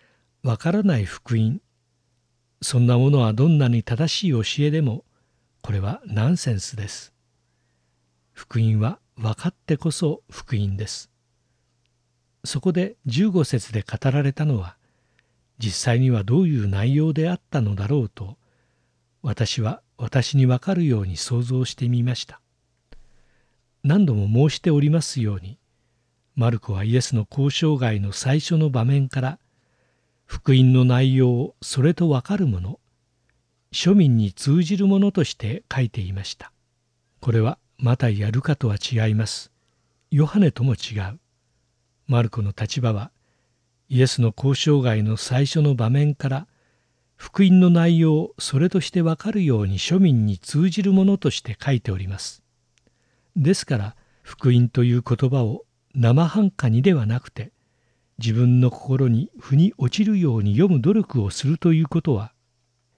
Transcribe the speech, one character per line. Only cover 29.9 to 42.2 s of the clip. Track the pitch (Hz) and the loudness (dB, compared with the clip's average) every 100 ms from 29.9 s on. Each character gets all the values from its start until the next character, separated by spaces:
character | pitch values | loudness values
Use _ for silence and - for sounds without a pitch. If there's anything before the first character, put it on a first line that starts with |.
| _ _ _ _ | _ _ _ _
福 | - - | -6 2
音 | 131 131 | 4 6
の | 127 | 6
内 | 127 123 131 131 | 4 2 2 2
容 | 127 | 2
を | 120 147 - | 2 -4 -10
そ | - - | -10 -2
れ | 139 | 0
と | 170 170 | 2 0
分 | 139 - | 0 -2
か | 202 | -2
る | 165 | -2
者、 | 92 92 - _ _ _ _ _ _ _ _ _ | -2 -6 -12 _ _ _ _ _ _ _ _ _
庶 | - 170 202 | -2 2 4
民 | 151 117 | 6 4
に | 104 | 2
通 | - - 160 | -2 0 0
じ | 165 196 | 2 0
る | 196 | 2
も | 196 | 2
の | 202 | 2
と | 190 | 0
し | 156 | -2
て | - 104 170 - | -4 -8 -8 -8
書 | 135 | -4
い | 120 | -4
て | - | -4
い | 92 | -8
ま | 95 | -8
し | 98 - | -10 -14
た。 | - _ _ _ _ _ _ _ | -20 _ _ _ _ _ _ _
こ | - | -2
れ | 113 | 0
は | 110 - _ - | 0 -4 _ -4
マ | 127 123 | -2 0
タ | 120 | 0
イ | 104 | -2
や | 104 | -2
ル | 117 | -2
カ | 147 147 | -2 -2
と | 120 | -2
は | 104 | -4
違 | - 117 110 | -4 -2 0
い | 107 | 0
ま | 110 | -2
す。 | - - _ _ _ _ _ - | -8 -16 _ _ _ _ _ -4
ヨ | 143 151 | 0 0
ハ | 208 | 2
ネ | 175 | 0
と | - | 0
も | 131 110 | -2 -2
違 | - 104 | -6 -8
う。 | 95 135 _ _ _ _ _ _ _ _ - | -8 -10 _ _ _ _ _ _ _ _ -2
マ | 120 | 0